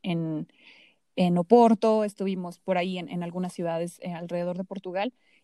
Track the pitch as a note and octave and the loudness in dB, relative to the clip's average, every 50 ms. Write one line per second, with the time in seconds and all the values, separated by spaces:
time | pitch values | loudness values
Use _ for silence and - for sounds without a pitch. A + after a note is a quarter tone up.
0 | - F#3+ E3+ E3 E3 D#3+ D#3 D3+ E3+ - _ _ _ - - - - _ _ _ | -6 -4 -4 -2 -2 -4 -4 -6 -8 -10 _ _ _ -20 -20 -20 -20 _ _ _
1 | _ _ _ F3+ F#3 F3 F3 F3 E3+ - A#3+ A#3+ A#3 A3+ A3+ - - A3 A3 A3 | _ _ _ 0 2 2 2 2 4 6 8 8 8 8 6 4 4 2 2 2
2 | G#3+ G3+ - - F#3+ G3 F#3+ F#3 F3+ F3 E3+ - _ F#3+ F#3 F3+ F3 F#3 F3+ F3 | 0 -2 -4 -4 -4 -4 -4 -4 -6 -10 -12 -8 _ -2 0 0 0 -2 -4 -6
3 | E3 - - F3 F3 E3+ E3+ F3+ F#3 F3+ - - F3 E3 E3 E3 F3 F3 - - | -6 -6 -6 -6 -6 -6 -6 -6 -6 -6 -6 -6 -4 -4 -4 -4 -4 -6 -10 -12
4 | - F3+ F3 E3 F3 E3+ F3 F3 F3 F3+ F3 F#3 F#3+ - F#3+ G3 - F#3 F3 F#3+ | -12 -10 -10 -10 -8 -6 -6 -4 -4 -4 -6 -6 -8 -10 -12 -12 -10 -8 -6 -4
5 | G#3 B3+ - _ _ _ _ _ | -4 -6 -8 _ _ _ _ _